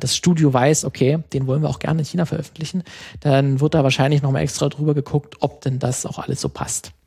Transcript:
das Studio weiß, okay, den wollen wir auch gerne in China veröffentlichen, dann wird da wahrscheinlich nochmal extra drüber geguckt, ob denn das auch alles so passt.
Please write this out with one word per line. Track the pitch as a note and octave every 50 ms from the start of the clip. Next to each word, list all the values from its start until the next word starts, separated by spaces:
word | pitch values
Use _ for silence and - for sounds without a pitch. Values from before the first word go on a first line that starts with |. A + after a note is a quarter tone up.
| C3+
das | B2 - -
Studio | - F3 F3+ D#3+ D#3 C#3+ B2+
weiß, | B2 B2 D3 D#3 - -
okay, | D3 - - C3+ C3 D3 E3 D#3 -
den | - C3+ C3 C3
wollen | C3 D3+
wir | D#3 C#3+
auch | C#3 -
gerne | - - D#3+ E3
in | D3
China | - - F3 E3+
veröffentlichen, | - D#3 D#3+ D3+ - _ - D#3+ - - F#3 E3+ - - - - - - -
dann | - D3 C3+ C3+ C#3 C#3 C3+ C3
wird | D3 D3+ -
da | D#3+ C3+
wahrscheinlich | C3+ C3 - C3+ C#3 D3+ C#3+
nochmal | C#3 C3+ C3+ C#3+
extra | - C#3+ - - D3 C#3+
drüber | - - D3+ D#3 D3
geguckt, | D3 C3+ - - D3 - - - -
ob | - C#3 - -
denn | - C#3 C3+ B2+
das | C3+ B2 C3 - -
auch | - - -
alles | - - - -
so | - -
passt. | - - C#2 - - - - - - _ _